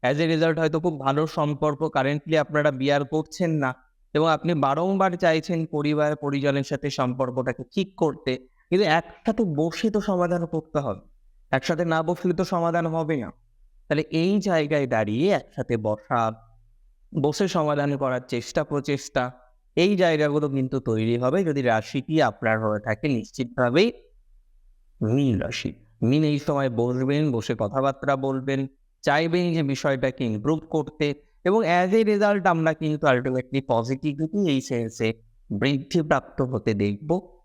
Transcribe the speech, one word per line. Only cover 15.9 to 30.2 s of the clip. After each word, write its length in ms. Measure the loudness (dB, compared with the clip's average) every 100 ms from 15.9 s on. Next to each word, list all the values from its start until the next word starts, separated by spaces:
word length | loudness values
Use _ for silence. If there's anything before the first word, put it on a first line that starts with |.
| -4 -2 0 0 -4 -16 -20 _ _ _ _ _ -2
বসে 260 | 0 0 0
সমাধান 480 | 0 0 0 0 0
করার 240 | -2 -4 -4
চেষ্টা 360 | -6 -4 -4
প্রচেষ্টা, 680 | -2 -4 -2 -4 -2 -4 -4 -8 _ _ _ 2
এই 200 | 2 4
জায়গাগুলো 520 | 4 4 2 2 0
কিন্তু 320 | -2 -2 -2
তৈরি 380 | -2 0 0 2
হবে 260 | 2 0
যদি 180 | 0 0
রাশিটি 600 | 2 0 0 -6 -2 2
আপনার 380 | 2 0 0 0
হয়ে 160 | 0 -2
থাকে 280 | -2 -4 -2
নিশ্চিতভাবেই 840 | -2 -4 -8 -8 0 2 4 2 0 _ _ _ -20 _ _ _ _ _ _
মীন 360 | -2 2 2 0
রাশি। 340 | -2 -6 -8 -10 -20 _
মীন 220 | 2 2
এই 140 | 2 0
সময় 320 | -2 -2 0
বসবেন, 640 | 0 -2 0 0 0 0
বসে 220 | -2 -4 -4
কথাবার্তা 580 | -2 0 -2 -2 -2 -2
বলবেন, 500 | 0 -4 -2 -4 -4 _ _ _
চাইবেন 520 | 0 0 2 0 0
যে 80 | 0
বিষয়টাকে 600 | 0 0 0 0 -2 -2